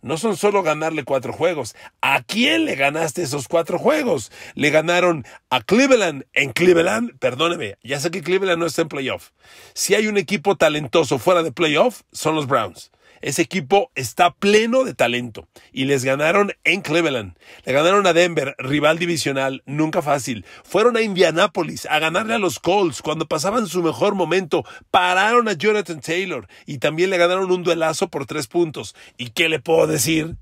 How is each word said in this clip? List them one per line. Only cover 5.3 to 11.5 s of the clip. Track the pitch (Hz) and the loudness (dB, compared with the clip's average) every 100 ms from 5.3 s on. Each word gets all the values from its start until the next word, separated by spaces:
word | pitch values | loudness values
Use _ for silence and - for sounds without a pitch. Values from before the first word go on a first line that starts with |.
| - _ | -20 _
a | 127 | -4
Cleveland | - 208 269 254 185 139 - | 2 2 4 4 2 -4 -6
en | - 139 | -2 -2
Cleveland. | - 175 170 170 214 233 135 | 2 4 4 4 0 -4 -4
Perdóneme, | 123 127 165 175 113 95 | -4 -2 -2 -2 -8 -10
ya | 113 143 | -8 -4
sé | 156 | -4
que | 180 | -6
Cleveland | 147 185 190 165 | -2 -2 0 0
no | |
está | 170 - | -2 -2
en | 160 | -4
playoff. | 147 131 92 - _ _ - - | -4 -6 -8 -12 _ _ -20 -18
Si | - - | -8 0
hay | 202 220 | 0 2
un | 202 | -2
equipo | 165 202 170 190 | -2 -2 -2 2
talentoso | 160 151 147 170 147 135 | 2 2 0 0 2 0
fuera | 170 180 | 2 2
de | 165 | 0